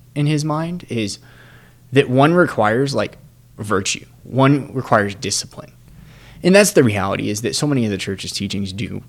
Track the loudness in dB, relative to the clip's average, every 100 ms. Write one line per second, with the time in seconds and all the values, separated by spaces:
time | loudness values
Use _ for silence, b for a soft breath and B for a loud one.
0 | -10 -4 0 0 -2 -4 -6 -8 -8 -6
1 | -6 -8 b b b b b b b 2
2 | 2 4 4 4 2 2 0 2 -2 -2
3 | -6 -8 -20 _ _ -12 -4 -2 -2 -6
4 | -10 -20 -6 2 4 2 -2 -8 0 2
5 | 2 -4 -6 -6 -8 -14 -20 -20 -20 B
6 | B B B B 4 6 6 6 4 4
7 | -2 -2 -4 -4 -4 -2 0 0 0 -2
8 | -6 -8 -8 -6 -6 -6 -6 -8 -8 -10